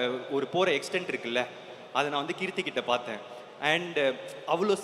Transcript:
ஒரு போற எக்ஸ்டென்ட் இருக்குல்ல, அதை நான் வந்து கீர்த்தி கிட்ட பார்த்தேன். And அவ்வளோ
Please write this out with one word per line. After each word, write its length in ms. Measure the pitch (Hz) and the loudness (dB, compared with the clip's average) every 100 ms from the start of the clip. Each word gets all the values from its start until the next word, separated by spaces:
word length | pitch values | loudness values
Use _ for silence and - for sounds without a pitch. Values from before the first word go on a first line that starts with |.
| 123 127 - | 2 0 -2
ஒரு 180 | 139 139 | 0 2
போற 240 | 170 185 | 4 4
எக்ஸ்டென்ட் 380 | 143 - 185 175 | 4 0 -2 -2
இருக்குல்ல, 360 | 127 120 123 127 - - - - | -4 0 0 0 -6 -14 -16 -2
அதை 160 | 127 147 | 0 2
நான் 100 | 143 | 0
வந்து 160 | 156 180 | -2 -2
கீர்த்தி 280 | 190 190 | -4 -2
கிட்ட 180 | 151 131 | -2 0
பார்த்தேன். 380 | 117 123 110 104 - - - - | 2 2 0 -8 -8 -14 -16 -2
And 380 | 147 165 175 151 135 127 - - - | 2 2 2 2 2 2 -6 -8 0
அவ்வளோ 300 | 170 208 190 | 2 4 2